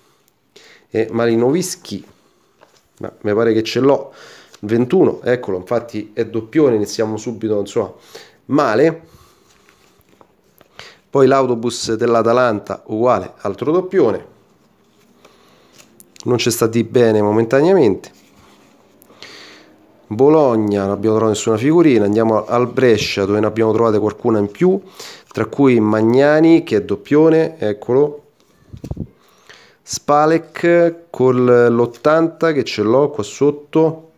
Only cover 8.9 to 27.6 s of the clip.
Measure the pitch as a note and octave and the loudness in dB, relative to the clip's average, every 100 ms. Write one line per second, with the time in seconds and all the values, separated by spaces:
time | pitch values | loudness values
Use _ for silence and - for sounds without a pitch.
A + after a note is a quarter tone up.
8.9 | D#3+ - _ _ _ _ _ _ _ _ | -2 -16 _ _ _ _ _ _ _ _
9.9 | _ _ _ _ _ _ _ _ - - | _ _ _ _ _ _ _ _ -20 -20
10.9 | _ _ C#3 C3+ C3+ B2+ A#2 A#2 A#2 - | _ _ 2 4 4 0 -2 -4 -6 -6
11.9 | A2 A#2 A#2 A2+ B2 B2 G#2 - F#2+ - | -4 0 2 2 2 0 -2 -8 -12 -8
12.9 | A2 B2 G#2 F2+ - G2+ G2 B2+ F3+ F#3 | -2 0 0 -4 -10 -10 -6 -2 -2 -2
13.9 | F#3+ A#2+ F#2 - _ _ _ _ _ _ | 0 0 -2 -10 _ _ _ _ _ _
14.9 | _ _ _ - _ _ _ _ _ - | _ _ _ -20 _ _ _ _ _ -20
15.9 | _ - _ A#2+ A#2 A#2+ - A2+ A#2 A2 | _ -20 _ -4 -2 -2 0 0 0 -2
16.9 | B2 A2+ G#2+ G#2 G#2+ A2+ C3+ E3 F#3+ A2+ | 2 2 2 2 0 2 2 2 4 2
17.9 | F2+ - _ _ _ _ _ _ _ _ | 0 -10 _ _ _ _ _ _ _ _
18.9 | _ _ _ - - - - - _ _ | _ _ _ -20 -20 -20 -20 -20 _ _
19.9 | _ _ A2 C#3+ D#3 C3+ A2 G#2 G2+ G2 | _ _ 2 4 4 4 2 0 0 -2
20.9 | G2+ G#2+ A2 A2 G2+ A#2 A2 C#3 E3+ E3 | -2 0 0 0 -2 -2 -2 2 2 4
21.9 | A2+ G2+ G#2+ A2+ G#2+ - A#2+ A#2+ - B2+ | 4 2 0 2 0 0 -2 -2 0 2
22.9 | G#2 - G2+ G2 G#2 G#2+ A2 A2 G#2+ A#2 | 2 -2 -4 -2 0 -2 0 0 2 0
23.9 | G#2 G#2 - A#2+ A2 G2+ - F3+ F#3+ - | 0 -2 -4 -2 -2 -2 0 0 0 -6
24.9 | - - - _ - A2 - C3+ A#2+ G#2+ | -20 -20 -20 _ -8 -6 0 2 4 2
25.9 | A2 A2+ B2+ D3 D#3 E3 E3 E3 G#2+ F#2 | 2 2 4 4 4 4 4 2 -4 -2
26.9 | G2 - D3 D#3+ D#3+ D#3+ - | -8 0 2 4 2 0 -4